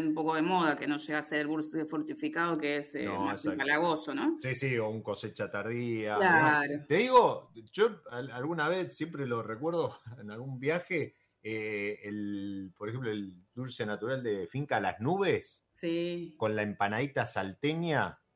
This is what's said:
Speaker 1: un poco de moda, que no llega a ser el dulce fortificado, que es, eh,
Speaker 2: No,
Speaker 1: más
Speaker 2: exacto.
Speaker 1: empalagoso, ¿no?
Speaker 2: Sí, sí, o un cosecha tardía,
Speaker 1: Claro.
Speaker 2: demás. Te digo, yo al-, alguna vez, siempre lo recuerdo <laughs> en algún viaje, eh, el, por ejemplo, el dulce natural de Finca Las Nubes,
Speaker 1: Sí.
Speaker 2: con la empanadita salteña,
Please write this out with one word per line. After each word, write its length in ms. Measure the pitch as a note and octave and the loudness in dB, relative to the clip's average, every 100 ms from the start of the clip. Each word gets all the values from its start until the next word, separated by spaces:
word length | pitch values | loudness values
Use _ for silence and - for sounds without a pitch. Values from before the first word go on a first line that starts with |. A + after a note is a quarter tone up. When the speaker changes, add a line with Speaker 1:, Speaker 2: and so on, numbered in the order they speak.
| D#3+ | 4
Speaker 1:
un 80 | |
poco 220 | D#3 D#3 D#3+ | 2 2 2
de 60 | |
moda, 340 | E3 F#3 D#3+ C#3 | 4 4 4 2
que 100 | C3+ | 0
no 120 | D3 | -4
llega 200 | D#3 D3+ | -2 -2
a 40 | |
ser 180 | D3+ D3+ | 0 0
el 80 | D3 | 0
dulce 360 | D#3 D3+ D#3+ | -2 -2 -4
fortificado, 720 | D#3 D#3 D3+ C#3+ D#3+ E3 E3+ D#3+ | -2 -2 -4 -4 -4 0 0 0
que 200 | C#3+ D3 | 0 -2
es, 180 | C#3+ | -2
eh, 120 | C#3 A#2+ | -4 -4
Speaker 2:
No, 160 | G2 | -2
Speaker 1:
más 160 | G2 G2+ | -2 -2
Speaker 2:
exacto. 120 | - | -4
Speaker 1:
empalagoso, 640 | - C#3 D3+ E3+ D#3 D#3 | -2 2 2 4 0 -2
¿no? 220 | C#3 D4 E4 | -2 0 0
Speaker 2:
Sí, 160 | C3 | -2
sí, 240 | B2+ C3+ A#2+ | -2 0 0
o 100 | G#2+ | 0
un 140 | A2 | -2
cosecha 480 | G#2 G2+ G#2+ F#2 G2 | -4 -6 -6 -6 -4
tardía, 680 | G2+ G#2 A#2+ A#2+ A2+ G#2+ G#2 | -4 -4 -4 -2 -2 0 4
Speaker 1:
Claro. 500 | F#3+ D#3+ D#3 D3+ C#3+ | 6 8 8 6 2
Speaker 2:
demás. 180 | D3 D3 | -2 2
Te 80 | E3 | 2
digo, 520 | B3 B3+ F3+ A#2+ - A#2 A2 | 8 10 8 4 -6 -20 -10
yo 300 | - A3+ F3+ - | 2 2 2 -10
al-, 220 | B2 C3 | -8 -8
alguna 380 | A#2+ C#3+ E3+ D3+ | -6 -4 0 0
vez, 280 | F#3 D#3+ - | 0 -2 -6
siempre 300 | D#3+ D3+ C3 | -8 -4 -2
lo 160 | A#2 | -2
recuerdo 560 | G#2+ A2 D#3 E3+ - - | -4 -4 -2 0 -2 -4
<laughs> 160 | A2+ A#2+ | -16 -14
en 100 | G#2 | -12
algún 300 | A2 C3 B2+ | -10 -10 -4
viaje, 560 | C3+ E3+ - E3+ A2 _ _ _ | -2 -2 -2 -4 -4 _ _ _
eh, 560 | G#2+ A2 G#2+ G#2 G2+ G#2 | -8 -6 -4 -4 -4 -6
el, 680 | G#2 G#2+ G2+ G2+ G2+ G2 F#2+ - | -8 -6 -4 -6 -6 -8 -10 -10
por 120 | G#2+ | -8
ejemplo, 220 | A#2 A#2+ | -6 -4
el 240 | G#2+ G2 F2+ _ | -4 -6 -12 _
dulce 320 | A#2+ B2+ - | -12 -10 -6
natural 380 | G#2+ G#2 A2+ C3 | -4 -4 -4 -4
de 240 | A#2+ G2+ F2 | -2 -2 -4
Finca 320 | C3+ D3 A#2 | -6 -2 0
Las 220 | F#2+ F2 | 0 -2
Nubes, 640 | B2 F#3+ F#3+ A2+ - - _ | 0 2 2 2 -2 -20 _
Speaker 1:
Sí. 640 | - E3+ E3+ E3+ F3 E3 - | -8 -4 -2 -2 -4 -8 -4
Speaker 2:
con 160 | A2 | -2
la 80 | G#2+ | 0
empanadita 640 | G#2 F#2 G2+ A2 C#3 C3+ A2 | -2 0 0 2 0 0 -2
salteña, 920 | G#2 G2 F2+ D3 D#3+ E3+ C#3 F#2 - _ | -2 -4 -2 -2 0 2 2 2 -2 _